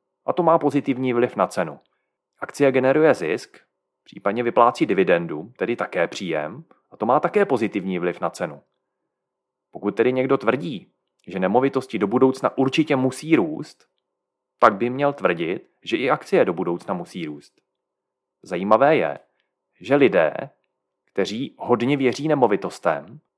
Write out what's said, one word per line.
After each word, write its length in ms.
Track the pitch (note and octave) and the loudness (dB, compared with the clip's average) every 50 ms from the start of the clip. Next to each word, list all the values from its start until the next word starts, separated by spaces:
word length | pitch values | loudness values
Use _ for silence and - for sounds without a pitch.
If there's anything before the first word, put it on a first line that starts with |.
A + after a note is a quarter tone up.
| _ _ _ _ - | _ _ _ _ -8
a 80 | C3 - | -6 -2
to 100 | - E3+ | 0 2
má 160 | E3 E3 D#3+ | 2 2 2
pozitivní 540 | - C#3+ C3+ C#3+ - C#3 C3 B2 C3 B2+ A#2+ | 2 0 0 0 -2 -2 -2 -2 -2 -2 0
vliv 220 | A#2+ A#2+ A#2+ - | 0 0 0 0
na 120 | G#2+ F#2+ | 0 -2
cenu. 320 | - - - F2 D#2 C#2+ - _ _ _ _ _ _ _ _ _ _ _ - | 0 -2 -4 -6 -6 -8 -16 _ _ _ _ _ _ _ _ _ _ _ -14
Akcie 320 | - - - - C#3+ C3+ | -14 -8 -2 2 2 2
generuje 420 | B2+ C3 B2+ C3 C#3 D3+ D#3 D#3 B2+ | 4 2 2 2 4 4 4 4 4
zisk, 440 | - E2+ D#2 E2+ - - - - - _ _ _ _ _ _ _ _ _ | 2 0 -4 -4 -4 -6 -12 -20 -20 _ _ _ _ _ _ _ _ _
případně 400 | - - G2 - G2+ G2+ A#2+ A#2+ | -20 -10 -6 -4 -4 -2 -2 -2
vyplácí 420 | A#2+ A#2 - A#2 A#2+ A#2+ - D#3+ | 0 4 4 4 4 4 2 0
dividendu, 680 | G#2+ G2 F2+ F#2+ F2+ F2+ E2+ F2 E2 D#2+ D2 E2+ - - | 0 2 2 2 2 2 0 0 -4 -8 -10 -12 -12 -10
tedy 180 | - F#2 F#2+ A#2+ | -6 -6 -4 -4
také 320 | - F2+ - - F2+ E2+ | -4 -6 -4 -2 -2 -2
příjem, 560 | - - - G2+ E2+ D#2+ D2+ D2+ D#2 G2+ D3 E3 _ _ _ _ _ | -2 -4 -8 -6 -6 -4 -4 -6 -8 -10 -14 -18 _ _ _ _ _
a 60 | - | -10
to 80 | - - | -4 0
má 140 | A2 C3 D3 | 2 2 2
také 260 | - E3+ - G#3 G3+ | 0 0 0 0 0
pozitivní 540 | G3+ C#3 A2+ A2 G2 - G2+ F2 F#2+ F#2 F2 | 2 0 0 -2 -2 -4 -4 -4 -4 -4 -2
vliv 220 | F2 F2 E2+ - | -2 -4 -4 -4
na 80 | F2+ E2 | -6 -6
cenu. 320 | - - F#2 D#2 D2 C#2+ _ _ _ _ _ _ _ _ _ _ _ _ _ _ _ _ _ _ _ _ _ _ | -6 -6 -8 -8 -10 -12 _ _ _ _ _ _ _ _ _ _ _ _ _ _ _ _ _ _ _ _ _ _
Pokud 240 | - - - G2+ G2 | -12 -6 -6 -2 0
tedy 180 | - - B2+ B2+ | 2 2 2 2
někdo 240 | C3 B2+ B2+ C#3 | 0 0 2 0
tvrdí, 540 | C3 - G#2+ A#2+ D3 E3+ E3+ B2+ F2 - _ _ _ _ _ _ _ _ | 2 2 2 0 0 -2 -6 -10 -10 -12 _ _ _ _ _ _ _ _
že 120 | F2 F#2 F#2+ | -10 -4 -2
nemovitosti 600 | F#2 F#2 G#2 B2 C3 C#3 C3+ C3+ - - - G2+ | 0 2 2 2 2 2 0 -2 -6 -6 -4 -2
do 80 | G#2 | 0
budoucna 500 | G2 A#2 B2+ C3 C3 C3 - - A2 - | 0 2 4 4 2 2 0 -4 -2 0
určitě 380 | - F3+ C3+ - - D3+ - D3 | 0 -2 0 0 0 0 0 0
musí 400 | C3 B2+ C3 - - - D#3+ E3 | 0 0 -2 -4 -4 -6 -4 -2
růst, 520 | A#2+ F#2 E2 - - D3+ - - _ _ _ _ _ _ _ _ _ _ _ _ _ _ _ _ - | -2 -2 -2 -4 -8 -12 -14 -16 _ _ _ _ _ _ _ _ _ _ _ _ _ _ _ _ 4
tak 160 | A#2+ A2+ G#2 | 4 4 4
by 140 | F#2+ A#2+ B2 | 2 -2 -4
měl 240 | B2+ C3+ C#3+ C#3+ C#3 | -2 -2 -2 -2 -2
tvrdit, 560 | - F#2+ F2+ F2+ E2 E2+ D#2+ F2+ - - _ _ _ - | 0 -2 -2 0 0 -2 -4 -6 -6 -10 _ _ _ -8
že 140 | - A2 | -4 -4
i 120 | G#2+ B2 B2 | -2 0 0
akcie 360 | D3+ - - - G3 F3 A#2+ | -2 -2 -2 0 2 2 2
do 80 | F#2+ F2 | 2 0
budoucna 400 | - - F2 F2 F2 - - G2 | -2 -2 -4 -4 -4 -4 -6 -8
musí 320 | F2 E2+ - - F#2 E2 | -8 -8 -10 -10 -10 -10
růst. 360 | D2+ D2 D2 - _ _ _ _ _ _ _ _ _ _ _ _ _ _ _ _ _ _ _ | -10 -10 -12 -18 _ _ _ _ _ _ _ _ _ _ _ _ _ _ _ _ _ _ _
Zajímavé 560 | - F2+ F#2 F2 F#2+ G#2 G#2+ A2+ C3+ D3 D#3+ | -12 -8 -6 -2 2 4 4 6 6 4 4
je, 220 | B2 E2 D2+ C#2 - _ _ _ _ _ _ _ _ _ _ _ - | 2 0 -2 -4 -8 _ _ _ _ _ _ _ _ _ _ _ -10
že 160 | - G#2+ C3+ | -2 0 4
lidé, 540 | D3 C#3 A2 F2+ F2+ D#2+ D2+ - - - C#3 _ _ _ _ _ _ _ _ _ _ _ | 6 6 6 6 4 2 2 0 -6 -10 -12 _ _ _ _ _ _ _ _ _ _ _
kteří 500 | _ - - F#2+ F2+ G#2 A#2 C3+ - _ | _ -6 -4 -4 -4 -4 -8 -8 -10 _
hodně 400 | - - G#2+ A#2+ G#2+ A#2+ B2+ D3 | -6 -2 0 0 2 2 0 0
věří 300 | C#3 C3+ B2 A2+ - C#3+ | 2 0 0 0 -2 -2
nemovitostem, 920 | D#3 D3+ C#3 B2 G#2+ G2+ F#2 - F2 - - - F2 D#2 C#2+ - - - D3+ _ _ _ | 0 2 4 4 4 2 0 -2 -6 -8 -4 -2 -2 -2 -2 -6 -14 -20 -20 _ _ _